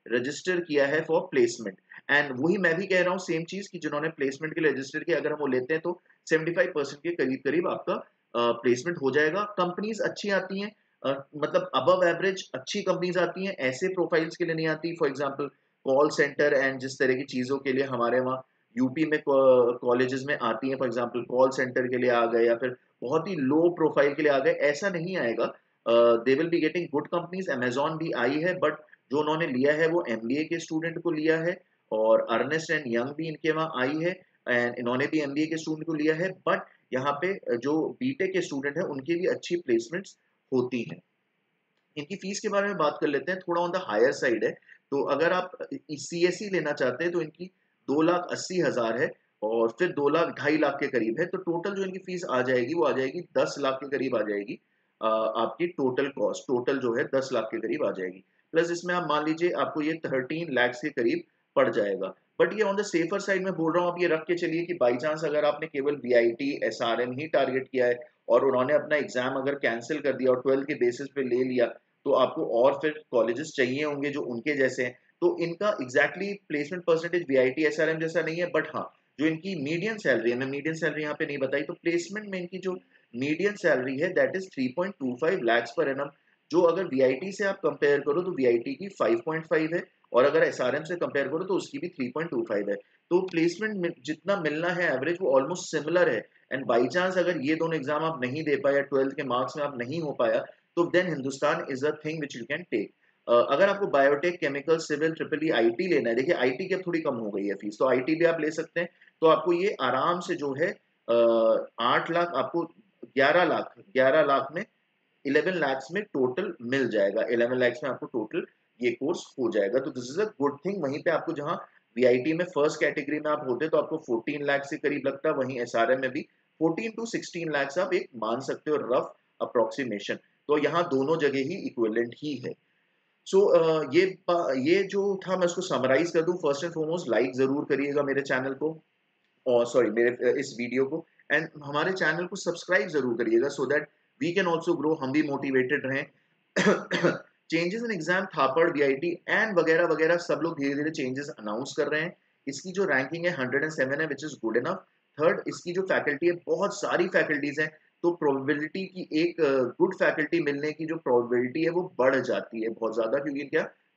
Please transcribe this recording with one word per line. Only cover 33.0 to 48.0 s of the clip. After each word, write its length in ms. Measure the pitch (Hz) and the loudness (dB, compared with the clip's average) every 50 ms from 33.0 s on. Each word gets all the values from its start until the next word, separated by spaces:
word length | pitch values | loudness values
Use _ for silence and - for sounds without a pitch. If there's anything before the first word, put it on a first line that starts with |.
| 120 | -2
भी 240 | 135 147 151 160 160 | -2 -4 -6 -6 -6
इनके 240 | 156 147 - 160 151 | -6 -2 -2 0 0
वहाँ 200 | 156 160 - - 123 | 0 0 -2 -2 -2
आई 180 | 127 135 147 160 160 | 0 0 0 0 -2
है 180 | 175 185 - - _ _ _ _ - | -2 -4 -4 -8 _ _ _ _ 0
and 300 | 123 120 120 120 120 - | 2 2 2 0 -2 -4
इन्होंने 280 | 123 120 123 127 139 | -2 -2 0 0 0
भी 140 | 143 151 156 | 0 0 0
एमबीए 260 | 147 135 139 147 156 | -2 -2 -2 -2 -2
के 100 | 156 165 | -2 -2
स्टूडेंट 300 | 160 160 160 156 156 156 | -4 -4 -6 -6 -6 -4
को 80 | - 160 | -4 -4
लिया 200 | 151 147 156 156 | 0 0 0 0
है, 160 | 156 180 190 185 - - 160 | 0 0 -4 -4 -4 -2 0
but 120 | 185 196 - - _ _ _ _ - | 0 0 -2 -6 _ _ _ _ -4
यहाँ 200 | 127 131 143 143 | -2 0 -2 -2
पे 440 | 143 175 185 196 - - - 120 | -2 -2 -4 -4 -4 -4 -4 -4
जो 320 | 120 117 139 151 160 147 - | -2 0 0 0 0 0 -2
बीटेक 440 | 127 - 127 131 135 - 190 185 190 | -4 -4 -4 -4 -2 -2 -2 -2 0
के 80 | 185 | -2
स्टूडेंट 360 | 175 - 151 135 135 143 139 | -2 -2 -4 -4 -4 -4 -2
हैं 80 | 160 185 | -2 -4
उनके 300 | - 143 139 131 165 170 | -4 -6 -6 -4 -4 -2
भी 120 | 175 180 | -2 0
अच्छी 300 | - 123 123 - - 175 | -2 -2 -2 -4 -4 -6
placements 600 | - - - 117 113 113 117 156 180 196 - - _ _ _ _ _ _ _ - | -4 0 0 0 0 0 -2 -6 -8 -10 -10 -16 _ _ _ _ _ _ _ 0
होती 300 | 127 120 - - 123 110 - 160 | 0 0 0 -2 -6 -6 -8 -12
हैं। 100 | - - _ _ _ _ _ _ _ _ _ _ _ _ _ _ _ _ _ _ | -16 -18 _ _ _ _ _ _ _ _ _ _ _ _ _ _ _ _ _ _
इनकी 200 | 151 143 - 196 | -14 -12 -10 -10
fees 240 | 185 - 190 190 - | -10 -8 -8 -8 -6
के 80 | - 214 | -6 -2
बारे 200 | 196 202 196 202 | 0 0 0 0
में 80 | 202 | 0
बात 220 | 175 156 147 147 - | 0 0 0 0 0
कर 60 | 165 | 0
लेते 260 | 151 143 135 - - 190 | 0 0 0 -2 -4 -6
हैं, 80 | 185 | -6
थोड़ा 220 | - - 170 170 175 | -4 -2 -2 0 0
on 80 | 175 | 0
the 100 | 170 - | -2 -4
higher 440 | - - 104 107 117 135 147 - 156 | -4 -2 2 4 4 4 2 2 0
side 200 | 135 117 110 110 | 0 0 0 0
है। 60 | 120 - - _ _ - _ _ _ | -2 -4 -6 _ _ -20 _ _ _
तो 120 | - 139 123 | -4 -2 0
अगर 280 | - 139 135 160 175 180 | 0 0 2 2 2 2
आप 180 | 180 180 - - - 139 - 147 131 - - | 0 -2 -4 -8 -14 -12 -12 -12 -12 -12 -12
सीएसई 600 | 156 151 - - - 170 170 175 175 175 214 202 | -12 -12 -10 -8 -2 0 2 2 0 -2 -4 -4
लेना 220 | 190 175 151 147 143 | -2 -2 0 -2 -2
चाहते 320 | - 143 123 - - 165 | 0 0 0 0 0 -2
हैं 80 | 175 175 | -2 -2
तो 80 | 175 | -2
इनकी 260 | 160 156 - - 180 185 - _ _ _ _ _ _ - | -4 -4 -8 -12 -16 -16 -16 _ _ _ _ _ _ -2
दो 120 | 135 151 | 2 2